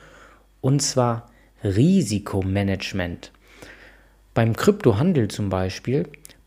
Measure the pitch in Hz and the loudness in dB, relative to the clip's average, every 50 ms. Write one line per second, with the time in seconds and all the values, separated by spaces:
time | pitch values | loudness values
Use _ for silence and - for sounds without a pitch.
0 | - - - - - - - _ _ _ _ _ - 131 139 143 - - - 131 | -20 -20 -20 -20 -20 -20 -20 _ _ _ _ _ 0 2 2 2 0 0 0 0
1 | 120 120 117 117 - - _ _ _ _ _ _ - 104 92 104 135 175 190 196 | 0 0 0 -4 -6 -14 _ _ _ _ _ _ -4 -2 2 4 4 4 4 4
2 | 147 104 107 98 - - - 98 95 98 95 101 101 98 95 92 - - - 98 | 2 0 -2 -4 -4 -4 -4 -2 -2 0 0 0 0 0 -2 -4 -4 -6 -6 -6
3 | 87 85 87 - - - _ _ _ _ - - - - - - - - - _ | -6 -6 -6 -10 -14 -20 _ _ _ _ -20 -20 -20 -20 -20 -20 -20 -20 -20 _
4 | _ _ _ _ _ _ - 117 113 113 110 - - 202 202 202 - 127 101 101 | _ _ _ _ _ _ -2 0 2 2 0 0 2 0 2 2 4 2 2 4
5 | 147 190 180 139 107 95 - - 104 95 92 92 92 92 - - - 120 127 151 | 2 2 2 2 0 -2 -2 -4 -4 -2 -2 -2 -2 -4 -6 -8 -6 -4 -4 -4
6 | 175 - - - - - - _ _ | -4 -6 -10 -20 -20 -20 -20 _ _